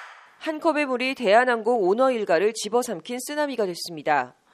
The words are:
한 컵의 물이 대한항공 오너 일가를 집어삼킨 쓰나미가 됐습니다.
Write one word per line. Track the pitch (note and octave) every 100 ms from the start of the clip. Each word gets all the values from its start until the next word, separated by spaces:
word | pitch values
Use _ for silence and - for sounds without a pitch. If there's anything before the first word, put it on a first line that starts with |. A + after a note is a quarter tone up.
| - - - _
한 | D#4 D4+
컵의 | E4 D4 C#4+
물이 | B3 B3+ C4+
대한항공 | A3+ G#3+ B3+ A#3 G#3+ B3
오너 | F3+ A3 C4
일가를 | A#3+ G3 E3+ G#3
집어삼킨 | A3+ G#3 A#3 B3 F3 - B3
쓰나미가 | C4 D4 D4 B3 G3
됐습니다. | E3+ - D#3+ C#3+ D3 B2 - _